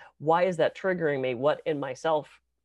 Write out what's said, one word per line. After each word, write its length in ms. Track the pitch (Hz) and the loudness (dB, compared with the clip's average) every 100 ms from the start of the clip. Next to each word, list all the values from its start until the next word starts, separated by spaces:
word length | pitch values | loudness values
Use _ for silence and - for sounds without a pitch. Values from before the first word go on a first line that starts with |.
| - _ | -20 _
"Why 260 | 147 165 | 2 2
is 120 | 185 165 | 2 2
that 180 | 147 - | 0 0
triggering 440 | 190 180 160 139 | -2 0 0 0
me? 140 | 131 | -2
What 260 | 120 139 143 - | 0 0 0 -4
in 140 | 151 | -4
myself 600 | 139 131 160 156 147 - _ _ | -6 -6 -2 -2 -2 -18 _ _